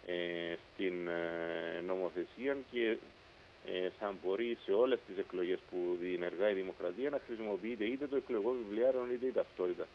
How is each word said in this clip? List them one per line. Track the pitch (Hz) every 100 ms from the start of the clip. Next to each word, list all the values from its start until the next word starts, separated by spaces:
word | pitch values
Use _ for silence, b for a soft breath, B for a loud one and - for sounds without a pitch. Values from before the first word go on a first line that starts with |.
| 92
ε, | 87 87 85 85 85 -
στην, | - 95 90 87
ε, | 85 85 85 82 82 82 82 90
νομοθεσία | 92 87 87 82 - 131 139 127
και, | 120 113 113 - - - - - - -
ε, | 92 90 -
θα | 104 95
μπορεί | 90 101 120 117
σε | -
όλες | 98 127 120 -
τις | 95
εκλογές | 98 90 90 90 -
που | 90 87 87
διενεργά | 90 87 87 82 104
η |
Δημοκρατία | 95 92 85 87 92 139
να | 139 -
χρησιμοποιείται | 113 110 98 107 117 107
είτε | 135 143
το | -
εκλογικό | - 117 107
βιβλιάριο | 127 104 107 127 127 123
είτε | 120 131
η |
ταυτότητα. | 110 87 - 90 87 90